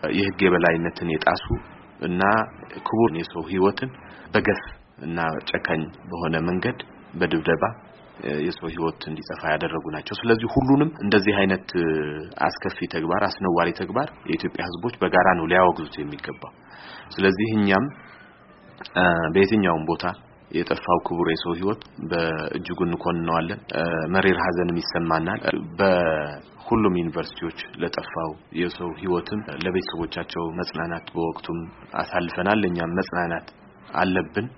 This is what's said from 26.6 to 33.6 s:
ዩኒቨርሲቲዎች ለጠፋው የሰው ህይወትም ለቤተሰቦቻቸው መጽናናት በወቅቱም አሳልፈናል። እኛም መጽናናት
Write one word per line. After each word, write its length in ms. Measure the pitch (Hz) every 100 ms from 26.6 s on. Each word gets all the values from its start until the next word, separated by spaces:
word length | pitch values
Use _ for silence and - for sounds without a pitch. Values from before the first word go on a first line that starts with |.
| - 117 104 90
ዩኒቨርሲቲዎች 600 | 82 82 80 - 85 - - -
ለጠፋው 540 | 85 - - - 80 78 -
የሰው 360 | 80 87 82 87
ህይወትም 460 | 78 95 87 85 107 104 71
ለቤተሰቦቻቸው 840 | 90 90 - 82 82 - 82 82 82
መጽናናት 520 | 85 87 - 85 85 -
በወቅቱም 500 | 85 82 80 - 85 85 - - -
አሳልፈናል። 640 | - 90 87 87 92 107
እኛም 320 | 95 87 82 90
መጽናናት 520 | 95 90 85 82 - -